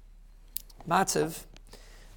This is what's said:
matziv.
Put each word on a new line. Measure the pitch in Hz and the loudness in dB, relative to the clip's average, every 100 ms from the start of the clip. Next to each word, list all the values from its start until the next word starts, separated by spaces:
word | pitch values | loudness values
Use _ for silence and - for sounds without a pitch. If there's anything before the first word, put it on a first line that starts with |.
| - - - - - - - - - | -20 -20 -20 -20 -10 -10 -10 -10 2
matziv. | 175 190 - 156 - - - - - - - - | 4 4 2 2 -2 -12 -18 -18 -20 -18 -20 -20